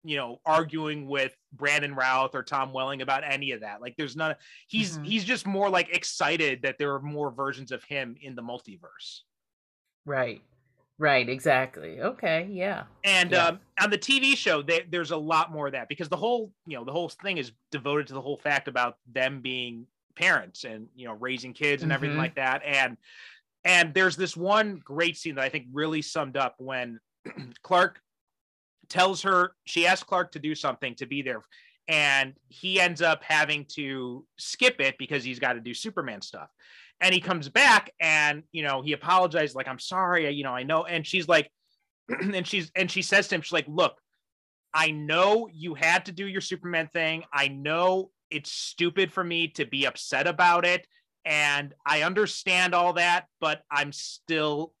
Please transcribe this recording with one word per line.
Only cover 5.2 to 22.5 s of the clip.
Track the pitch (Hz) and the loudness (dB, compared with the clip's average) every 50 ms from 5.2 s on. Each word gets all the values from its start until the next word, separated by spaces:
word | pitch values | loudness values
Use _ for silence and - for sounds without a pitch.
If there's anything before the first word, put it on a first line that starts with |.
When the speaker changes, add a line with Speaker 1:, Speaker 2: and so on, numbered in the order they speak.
| 185 | -2
Speaker 1:
just | 202 254 - - | -2 -4 -4 -2
more, | 196 196 196 202 202 | -4 0 0 0 2
like, | 185 180 170 175 175 | 2 2 0 0 -4
excited | 175 - - - - 165 143 165 165 156 143 131 123 | -4 -4 -6 -4 -2 0 0 2 2 0 0 0 -2
that | 131 135 131 - | -4 -6 -4 -2
there | 147 143 139 | -4 -4 -4
are | 139 | -4
more | 139 147 147 147 147 139 | -6 -6 -6 -4 -6 -6
versions | 117 127 139 135 127 131 131 113 | -4 -4 -6 -6 -6 -8 -10 -10
of | 127 113 - | -10 -12 -10
him | - 147 139 131 117 117 - | -8 -6 -6 -6 -6 -10 -14
in | 143 139 127 | -16 -14 -14
the | 123 | -12
multiverse. | 117 120 123 127 _ 113 98 87 87 82 - - - - - - _ _ _ _ _ _ _ _ _ _ _ _ _ _ _ _ _ | -10 -10 -12 -12 _ -18 -20 -20 -20 -20 -20 -18 -18 -18 -18 -18 _ _ _ _ _ _ _ _ _ _ _ _ _ _ _ _ _
Speaker 2:
Right. | 147 139 131 127 120 110 - _ _ _ _ _ _ _ _ _ _ _ - | -6 -2 -2 -2 -2 -4 -12 _ _ _ _ _ _ _ _ _ _ _ 0
Right, | 151 147 139 127 123 120 | 2 4 4 4 2 0
exactly. | 127 131 - 160 135 127 131 131 - - 76 80 80 - | -4 -2 2 2 4 4 2 -2 -8 -14 -14 -12 -10 -6
Okay, | - 214 262 - - 175 160 160 175 196 | -6 -6 -6 -4 -2 0 0 0 -2 -6
yeah. | 202 180 180 202 185 - - - - _ - | -6 -4 -4 -4 -4 -6 -10 -14 -16 _ 0
Speaker 1:
And, | 196 190 185 175 175 | 2 4 4 4 4
Speaker 2:
Yeah. | 185 180 170 170 | 4 4 4 4
Speaker 1:
um, | 170 190 _ _ _ - | 0 -2 _ _ _ -2
on | 196 208 | 0 0
the | 208 202 | 0 -2
T | - - 269 269 | 0 0 0 2
V | 262 269 277 | 4 2 2
show, | - - 202 165 147 | 2 2 2 2 2
they, | 143 147 170 170 180 175 | 2 2 0 0 0 -2
there's | 156 175 165 143 | -4 -4 -2 -2
a | 165 | -4
lot | 160 151 156 165 156 165 165 | -4 0 2 2 2 2 0
more | 160 151 143 | -4 -6 -6
of | 139 | -4
that | 131 131 117 - | -4 -6 -8 -8
because | 147 - 170 143 | -8 -8 -4 -4
the | 180 | -4
whole, | 151 190 233 247 240 220 190 _ _ _ | -2 0 0 0 -2 -2 -8 _ _ _
you | 175 143 123 | -12 -10 -10
know, | 117 | -8
the | 127 | -6
whole | 139 170 175 160 | -4 -4 -4 -4
thing | - - 180 196 185 160 | -8 -8 -6 -4 -4 -4
is | 127 120 113 _ _ _ | -6 -8 _ _ _ _
devoted | - 143 117 143 143 151 143 - | -10 -6 -4 -2 -2 -2 -2 -4
to | 131 | -10
the | 135 | -10
whole | 123 135 143 - | -8 -8 -8 -4
fact | - 147 143 139 - 147 | -2 0 0 0 -2 -2
about | 123 123 123 120 117 _ _ 123 | 0 0 0 0 -2 _ _ -8
them | 117 131 131 131 139 135 | -2 0 0 0 -2 -4
being | 120 127 127 127 123 123 117 117 120 _ _ _ _ _ _ | -8 -6 -6 -6 -6 -8 -10 -14 -16 _ _ _ _ _ _
parents | - 170 185 170 131 95 90 _ - - | 0 2 2 2 2 0 -6 _ -14 -12
and, | 123 110 110 110 - _ | -12 -12 -12 -14 -16 _
you | 127 127 | -16 -12
know, | 120 110 | -12 -10
raising | 107 123 127 131 123 123 127 | -6 -4 -4 -4 -6 -8 -12
kids | 123 - 147 147 143 139 | -6 -2 0 0 0 2
and | 165 160 | 0 -2
everything | 139 131 156 147 147 | 0 0 0 -2 -2
Speaker 2:
Mm-hmm. | 156 | -2
Speaker 1:
like | 160 170 - | -2 -2 -2
that. | - 131 165 | -2 0 0